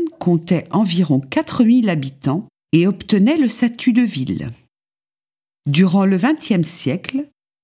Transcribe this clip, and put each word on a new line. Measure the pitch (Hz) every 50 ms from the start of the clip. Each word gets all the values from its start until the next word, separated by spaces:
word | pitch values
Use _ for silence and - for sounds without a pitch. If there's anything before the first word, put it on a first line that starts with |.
| 339 311 - -
comptait | - 180 170 165 165 - 185 156 - -
environ | - 190 220 185 170 175 180 156 139 131
quatre | 135 - - 311 320 - - - 240
mille | 220 240 254 220 208
habitants | 170 151 135 135 - _ - 139 135 180 - - _ _ _ _ -
et | 165 170
obtenait | 196 202 - - - 220 196 196 247 320
le | 320 269
statut | 226 - - 240 233 233 - - 254 220
de | 247 247
ville. | 208 - 139 127 - 92 76 71 117 117 - _ _ _ _ _ _ _ _ _ _ _ _ _ _ _ _ _ _ _ _ -
Durant | 147 143 165 190 185 165 196 190
le | 196 196
vingtième | 180 185 269 311 311 - - 226 180 156
siècle, | - - - - 127 131 180 - - - 269 302 - _ _ _ _ _ _